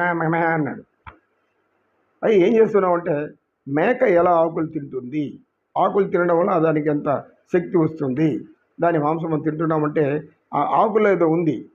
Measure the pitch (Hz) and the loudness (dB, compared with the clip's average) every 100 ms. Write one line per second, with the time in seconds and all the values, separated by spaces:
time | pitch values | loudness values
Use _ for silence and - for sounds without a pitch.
0 | 175 170 160 165 170 165 139 110 - _ | -2 -2 -2 0 0 -2 -4 -8 -16 _
1 | - - _ _ _ _ _ _ _ _ | -20 -20 _ _ _ _ _ _ _ _
2 | _ - 208 208 180 226 214 208 185 170 | _ -6 2 4 4 4 4 4 2 0
3 | 170 147 147 - _ _ - 143 190 254 | -2 -4 -6 -12 _ _ -6 -2 0 2
4 | 254 170 175 170 165 165 160 160 139 131 | 2 4 4 2 0 -2 -6 -6 -10 -10
5 | 123 151 139 - _ _ _ - 185 202 | -8 -6 -8 -10 _ _ _ -2 0 0
6 | 185 175 175 170 175 175 160 156 151 147 | 0 0 2 2 2 2 2 0 0 -2
7 | 151 127 - _ - 180 170 180 160 160 | -2 -4 -4 _ -4 -4 0 0 0 -2
8 | 139 127 160 110 - - _ - 170 165 | -4 0 0 -2 -8 -20 _ -4 0 0
9 | 147 165 160 156 156 156 165 160 151 156 | 0 -2 -2 -4 -2 -4 -2 0 -2 0
10 | 143 147 151 _ _ 143 143 151 214 208 | -2 -2 -6 _ _ -4 0 2 2 2
11 | 208 180 165 165 165 117 - | 2 2 2 2 0 -2 -6